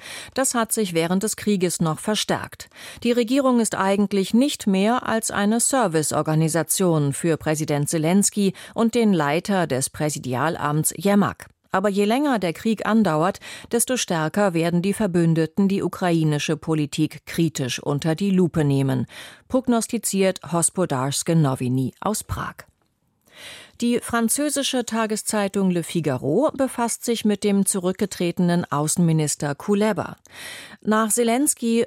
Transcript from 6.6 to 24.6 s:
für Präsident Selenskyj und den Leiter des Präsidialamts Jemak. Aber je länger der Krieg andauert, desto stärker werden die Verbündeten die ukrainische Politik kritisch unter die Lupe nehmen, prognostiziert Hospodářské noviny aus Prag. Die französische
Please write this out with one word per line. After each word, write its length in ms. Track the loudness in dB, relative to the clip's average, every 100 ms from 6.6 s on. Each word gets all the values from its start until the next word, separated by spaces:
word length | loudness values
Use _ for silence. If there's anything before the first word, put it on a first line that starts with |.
| 0 0 2 2 2
für 240 | 0 0 0
Präsident 520 | -2 -2 0 -2 0
Selenskyj 600 | 0 2 2 2 2 0 -2 -6
und 220 | -2 0 2
den 160 | 2
Leiter 560 | 4 2 0 0 0 0
des 220 | 0 -2
Präsidialamts 1040 | -4 -4 -4 -4 -2 -2 -2 -2 0 -2 -2
Jemak. 500 | 2 2 2 -2 -14 _ _
Aber 200 | -2 0
je 160 | 2 2
länger 320 | 2 0 0
der 160 | -2
Krieg 320 | -2 -2 -2 2
andauert, 540 | 2 4 2 0 -2 -10 -18 -4
desto 260 | -2 0 -2
stärker 560 | -2 -2 0 0 2
werden 260 | 2 2 2
die 140 | 0
Verbündeten 720 | 0 0 2 2 2 2 2 2
die 140 | 2
ukrainische 720 | -2 -2 0 2 2 0 -2 -4
Politik 720 | -2 -2 -2 -2 -2 -4 -8
kritisch 520 | -2 0 0 -4 -4
unter 360 | -4 -2 -2
die 160 | 0 2
Lupe 340 | 2 2 2
nehmen, 400 | 2 2 2 0 -4 -8 -20 -20 -4
prognostiziert 920 | -2 2 0 0 -4 -2 0 0 0 -4
Hospodářské 840 | -2 0 -2 -2 -2 -2 -2 0
noviny 580 | 2 2 0 -2 -2 -2 -4
aus 240 | -6 -6
Prag. 300 | -6 -8 -8 -12 -20 _ _ _ _ _ _ -20 -20 -20 -20 -6
Die 200 | -2 -2
französische 840 | -2 -2 0 0 -2 -2